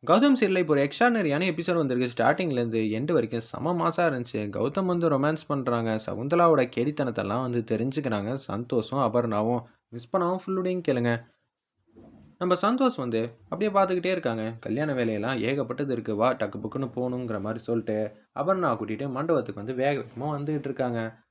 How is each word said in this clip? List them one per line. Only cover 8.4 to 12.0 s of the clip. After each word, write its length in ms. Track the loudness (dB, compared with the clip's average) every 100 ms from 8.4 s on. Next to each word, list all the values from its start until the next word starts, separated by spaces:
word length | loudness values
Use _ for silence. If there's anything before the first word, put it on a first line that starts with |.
| -6
சந்தோஷும் 540 | -6 -2 -2 0 0
அபர்ணாவும். 600 | 2 2 0 0 0 0 -4 _ _
மிஸ் 260 | -16 -4 0
பண்ணாம 220 | 0 -2
ஃபுல்லுடையும் 460 | -2 -2 0 -2 0
கேளுங்க. 240 | 2 2 0 -2 _ _ _ _ _ _ -20